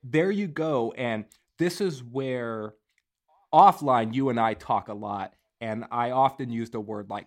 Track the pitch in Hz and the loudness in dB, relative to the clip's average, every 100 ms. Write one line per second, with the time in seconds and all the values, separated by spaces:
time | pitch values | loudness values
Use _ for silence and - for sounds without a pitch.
0 | 123 156 190 208 196 156 160 135 113 - | -2 2 2 0 -2 -4 -2 0 -2 -2
1 | 120 110 - _ _ - 175 180 190 135 | -4 -4 -8 _ _ -4 -2 0 -4 -4
2 | 120 131 131 127 117 113 107 - _ _ | -8 -6 -4 -4 -4 -6 -8 -12 _ _
3 | _ _ _ _ _ 156 196 - 143 120 | _ _ _ _ _ 8 8 8 4 2
4 | 113 127 135 117 113 110 - 107 113 104 | 2 0 0 2 0 -2 -2 -2 -4 -10
5 | 104 101 95 _ _ _ 113 110 - 120 | -8 -8 -8 _ _ _ -8 -8 -6 -4
6 | 120 127 135 - 123 113 117 113 104 107 | -2 2 2 0 -6 -6 -6 -8 -8 -10
7 | 101 101 | -10 -12